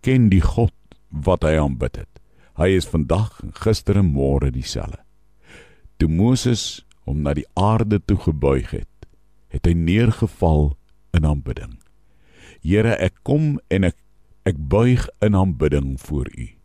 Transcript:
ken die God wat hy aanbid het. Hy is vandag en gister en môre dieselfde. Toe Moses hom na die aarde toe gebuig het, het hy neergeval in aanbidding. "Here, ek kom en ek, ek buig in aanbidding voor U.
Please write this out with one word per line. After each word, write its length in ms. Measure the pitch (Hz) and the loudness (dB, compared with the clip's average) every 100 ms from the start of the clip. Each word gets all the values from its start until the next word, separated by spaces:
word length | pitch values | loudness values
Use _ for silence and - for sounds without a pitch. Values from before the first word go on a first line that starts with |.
| - | 2
ken 240 | 131 113 | 4 6
die 140 | 95 | 4
God 300 | - - 117 - _ - _ | 2 2 -2 -2 _ -20 _
wat 360 | 73 73 90 78 | -6 -2 0 2
hy 80 | 78 | 2
aanbid 380 | 73 62 64 - | 0 -2 -6 -8
het. 60 | - - - _ _ - | -18 -20 -20 _ _ -2
Hy 140 | 90 98 | 2 2
is 140 | - | 0
vandag 460 | - 69 90 110 - | -4 -2 -2 -2 -6
en 140 | - - | -16 -6
gister 400 | 110 110 - 101 | -2 -2 0 2
en 80 | 95 | 2
môre 380 | 69 67 69 69 | 2 0 0 0
dieselfde. 480 | 62 62 - - - - _ _ _ _ - - _ - _ | -4 -8 -8 -10 -14 -20 _ _ _ _ -20 -20 _ -20 _
Toe 100 | 80 | 0
Moses 720 | 80 110 131 127 117 - - - - - | 2 2 2 0 -2 -4 -12 -20 -20 -8
hom 140 | 71 | -4
na 80 | 71 73 | -2 -4
die 100 | - - | -4 -2
aarde 460 | 98 110 107 104 | 0 2 0 -2
toe 140 | - 98 | 0 -2
gebuig 540 | - 76 69 67 - - | 0 0 0 0 -2 -8
het, 320 | - _ - _ _ - _ | -10 _ -20 _ _ -20 _
het 200 | 69 85 | -4 0
hy 60 | 85 | 2
neergeval 960 | 82 101 120 110 110 - 87 76 73 71 _ _ _ 87 | 2 2 2 0 -4 0 2 2 2 -2 _ _ _ 0
in 100 | 76 | 0
aanbidding. 540 | 73 - - - - _ _ _ _ _ - - - | -2 -6 -12 -14 -20 _ _ _ _ _ -20 -20 -12
"Here, 400 | 78 98 110 110 | 0 2 2 2
ek 240 | - - | -2 -4
kom 360 | - 147 156 143 _ | -2 0 0 -4 _
en 140 | 95 | 0
ek, 120 | 95 - _ _ _ - - | 0 -2 _ _ _ -6 -4
ek 120 | 78 | -4
buig 500 | 73 98 120 123 - - | 0 2 4 2 -2 -2
in 140 | 104 98 | 0 2
aanbidding 640 | 95 69 76 71 67 67 | 2 0 0 0 -2 -8
voor 280 | - 73 62 - | -6 -6 -6 -10
U. 120 | 55 - | -16 -16